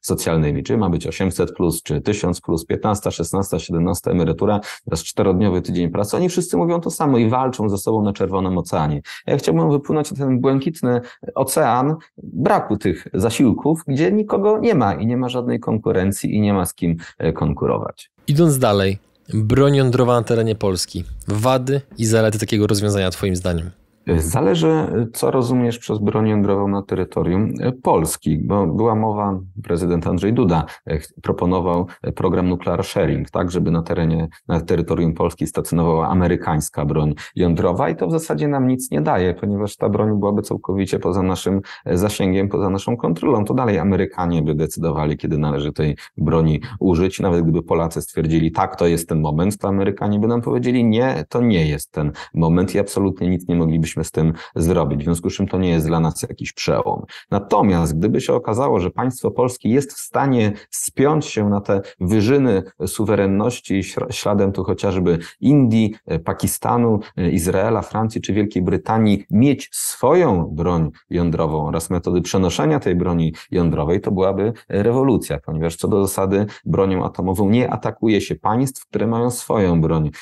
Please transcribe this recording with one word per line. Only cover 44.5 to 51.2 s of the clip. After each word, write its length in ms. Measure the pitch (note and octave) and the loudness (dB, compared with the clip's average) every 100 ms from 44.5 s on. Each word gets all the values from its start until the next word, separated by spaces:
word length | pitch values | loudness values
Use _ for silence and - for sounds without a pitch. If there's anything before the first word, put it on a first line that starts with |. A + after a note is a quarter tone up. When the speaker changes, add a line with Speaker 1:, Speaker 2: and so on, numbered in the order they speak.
| D2+ | 0
Speaker 1:
decydowali, 600 | D#2+ - E2 D2+ D2+ D2 | -2 -2 -4 -2 -2 -2
kiedy 200 | - D#2 | -2 -2
należy 360 | D2+ C#2+ D2 | 0 -2 -4
tej 240 | D2 D2+ C#2+ - - | -2 -2 -2 -8 -4
broni 440 | D2+ E2 D#2+ D2+ - - | 0 2 2 0 -4 -2
użyć, 400 | F#2 E2 F#2 - | 0 2 0 0
nawet 220 | G2 F2 | 0 2
gdyby 220 | E2 E2 | 2 0
Polacy 380 | E2 E2 E2 D#2+ | 0 0 0 -4
stwierdzili, 500 | - - D#2 D#2+ E2 | -8 -4 0 2 0
„Tak, 240 | F2 F#2 - | 0 -2 0
to 120 | E2+ | 0
jest 220 | E2 E2+ | 0 0
ten 120 | D#2+ | -2
moment”, 360 | D2+ D2+ F#2+ G2+ | 0 0 0 -2
to 100 | G2+ | -2
Amerykanie 520 | G2 G2 G2+ G2+ G#2 | 0 -2 -2 -2 0
by 80 | A2 | 0
nam 140 | A#2+ | 0
powiedzieli, 420 | A#2+ B2 B2 B2 | -2 -2 0 2
„Nie, 420 | A#2 A2 B2+ C3+ | 4 4 2 0